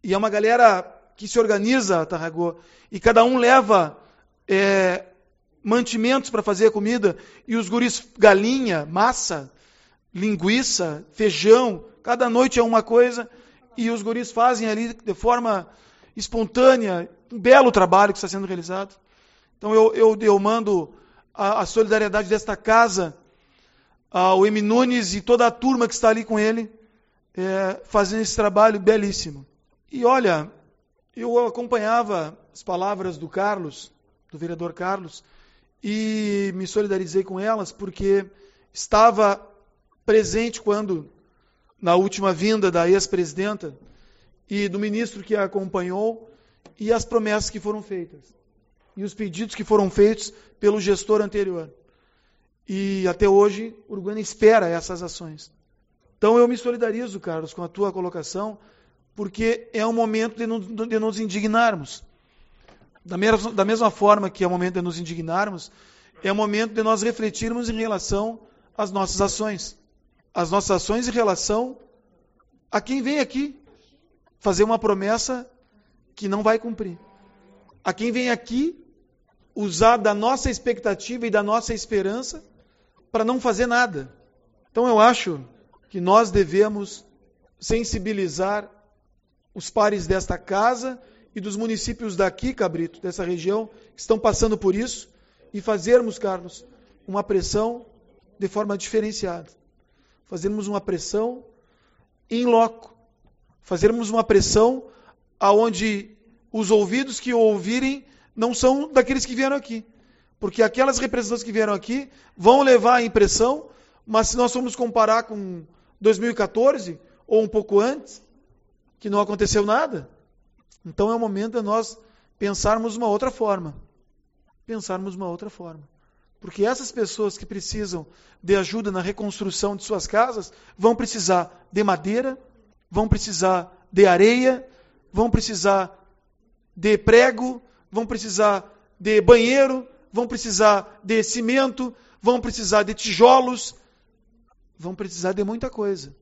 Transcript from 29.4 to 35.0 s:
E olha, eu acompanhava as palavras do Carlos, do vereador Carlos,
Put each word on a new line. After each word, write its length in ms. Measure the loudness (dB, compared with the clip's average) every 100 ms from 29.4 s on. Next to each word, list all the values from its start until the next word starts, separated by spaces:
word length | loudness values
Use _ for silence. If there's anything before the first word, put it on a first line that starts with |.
| -20 _ _ _ _
E 140 | 0
olha, 440 | 2 4 2 0 -4 _ _ _ _ _ _
eu 320 | -10 -2 0
acompanhava 920 | 0 -4 -4 -2 0 -2 0 -4 -6 -12 _
as 100 | -16
palavras 540 | -8 -4 -4 -4 -8 -10
do 100 | -8
Carlos, 640 | -4 -2 -4 -8 -14 -20 _ _ _ _
do 60 | -14
vereador 340 | -12 -8 -10
Carlos, 540 | -6 -6 -6